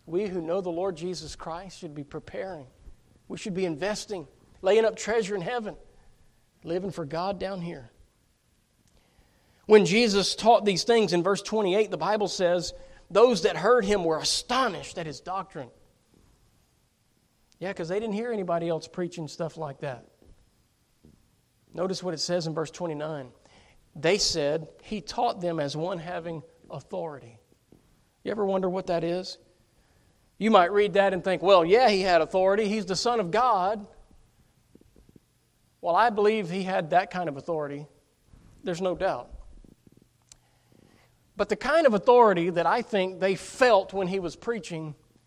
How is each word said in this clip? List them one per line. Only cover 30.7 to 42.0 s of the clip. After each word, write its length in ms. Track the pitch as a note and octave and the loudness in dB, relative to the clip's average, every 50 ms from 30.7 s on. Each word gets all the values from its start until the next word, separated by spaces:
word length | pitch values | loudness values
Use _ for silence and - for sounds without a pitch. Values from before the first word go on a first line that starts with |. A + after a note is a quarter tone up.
read 220 | G3+ G3+ G#3 G3+ E3+ | 4 2 2 2 4
that 200 | G3 G3 G3 F#3+ | 2 2 2 2
and 100 | F3+ D3 | 0 0
think, 180 | F#3+ F3+ F3 | -2 -2 0
"Well, 220 | E3+ F#3+ G3+ F3+ E3 | 6 8 8 8 8
yeah, 260 | E3+ G3 A#3+ C4 A3+ | 8 6 6 6 6
he 120 | G#3 F#3+ | 4 4
had 200 | F#3 F#3+ F3 E3 | 4 4 4 4
authority. 460 | D#3 D3+ - F#3 F#3 F#3+ G3 G#3 A3+ G3 | 4 4 2 2 2 4 2 2 0 0
He's 180 | G#3+ A3 F#3+ | -2 -4 -2
the 100 | F3 F#3 | -4 -4
Son 240 | E3 - B3 A#3+ A3+ | -2 0 0 0 0
of 120 | G3 E3+ | -2 0
God." 540 | D#3+ G#3+ B3+ B3+ A3 F#3 F3+ G3 A3+ G#3 G#3 - - - - _ - - _ _ _ _ _ _ _ _ _ _ _ - _ _ _ _ _ _ - - _ _ _ _ _ _ _ _ _ _ _ - | 0 2 2 4 2 2 2 0 -2 -4 -8 -14 -20 -20 -20 _ -20 -20 _ _ _ _ _ _ _ _ _ _ _ -20 _ _ _ _ _ _ -20 -20 _ _ _ _ _ _ _ _ _ _ _ -8
Well, 140 | - F3 E3 | -4 0 2
I 140 | F#3 A3 A#3+ | 4 4 2
believe 400 | G#3 G#3 G#3 G#3 A3 A3 G3 E3 | 2 2 2 2 2 2 -2 -4
he 140 | F3+ G3 F#3 | -6 -6 -4
had 280 | F#3 F#3+ F#3+ E3+ D3+ | -2 -2 -4 -2 2
that 200 | E3 F3 G3 F#3+ | 2 2 2 2
kind 180 | - F3+ F3 D#3 | -4 -6 -4 -4
of 80 | C#3 C3+ | -6 -8
authority. 500 | - - E3+ D#3 D3 C#3 C#3+ C#3+ D3+ - _ _ _ _ _ _ _ _ - - - - - - - | -6 -4 -4 -4 -4 -6 -8 -10 -12 -16 _ _ _ _ _ _ _ _ -20 -20 -20 -20 -20 -12 -6
There's 180 | A3 E3+ E3 | -6 -4 -2
no 140 | F#3+ F#3 F3 | -2 -2 -2
doubt. 340 | D#3 F3+ F#3+ D3 A#2+ B2 - - - - - - - - - - _ _ - _ _ _ _ _ _ _ _ - _ _ _ _ _ _ _ _ _ _ _ _ _ _ _ _ _ _ _ _ | 0 -2 -2 -2 -2 -6 -12 -16 -18 -18 -18 -20 -20 -20 -20 -20 _ _ -20 _ _ _ _ _ _ _ _ -20 _ _ _ _ _ _ _ _ _ _ _ _ _ _ _ _ _ _ _ _
But 140 | - G3+ - | -6 -2 -2
the 60 | G#3+ | -2
kind 300 | - - C4+ D4 E4 E4 | -4 -2 2 2 2 2
of 80 | C4 G#3+ | 2 0
authority 560 | G3 | 0